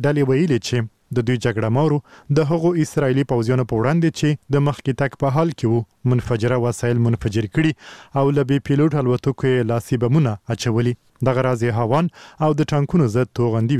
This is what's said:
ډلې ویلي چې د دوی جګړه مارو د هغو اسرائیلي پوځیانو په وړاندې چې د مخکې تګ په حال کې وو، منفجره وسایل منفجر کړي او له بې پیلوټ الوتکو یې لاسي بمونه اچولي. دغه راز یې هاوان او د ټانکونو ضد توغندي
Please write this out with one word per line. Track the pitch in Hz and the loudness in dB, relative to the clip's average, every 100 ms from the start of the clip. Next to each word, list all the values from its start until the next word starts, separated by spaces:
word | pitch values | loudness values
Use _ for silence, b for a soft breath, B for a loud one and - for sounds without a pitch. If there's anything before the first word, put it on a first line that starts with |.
ډلې | 139 147 135 | -2 0 2
ویلي | 131 175 120 - | 2 2 0 -2
چې | 123 110 _ - 120 | -4 -4 _ -6 -4
د | 117 | 0
دوی | 123 | 0
جګړه | 123 110 110 123 | 0 -2 0 2
مارو | 156 147 - B B 147 | 2 0 -4 B B 0
د | 147 | 2
هغو | 170 170 175 | 0 0 0
اسرائیلي | 151 151 135 131 139 | -2 0 0 0 0
پوځیانو | 123 113 131 113 | 0 0 0 0
په | 113 | 0
وړاندې | 120 170 165 - | 0 2 0 0
چې | 151 147 - | -2 -2 -2
د | 143 143 | 0 0
مخکې | - 139 120 | -2 -4 -2
تګ | 139 - | -4 -2
په | 139 | -2
حال | 143 165 - | 2 0 0
کې | 113 | 0
وو، | 117 - _ 127 | 0 -2 _ -2
منفجره | 123 117 117 117 123 | 0 0 0 0 0
وسایل | 120 - 120 120 117 | -2 -2 -2 0 0
منفجر | 110 113 104 107 156 | 0 -2 -2 -2 -2
کړي | 156 - B B B 139 | -2 -2 B B B -2
او | 139 143 | 0 2
له | 131 | 0
بې | 139 - | -2 0
پیلوټ | 139 156 151 | 0 2 0
الوتکو | 127 123 139 - 131 | 0 0 -2 -2 0
یې | 127 113 | 0 0
لاسي | 117 - 123 | -2 -2 -2
بمونه | 120 156 127 104 - | 2 2 0 -2 -6
اچولي. | 110 120 110 120 120 _ - 131 | -4 -2 0 0 -4 _ -4 0
دغه | 127 131 | 0 0
راز | 120 120 | 0 -2
یې | 110 | 0
هاوان | 113 143 175 B B B 156 | 0 0 0 B B B 0
او | 147 | 0
د | 151 | 0
ټانکونو | 147 143 175 123 117 | -2 0 2 2 0
ضد | 123 - | -2 -2
توغندي | 120 113 113 | 0 0 0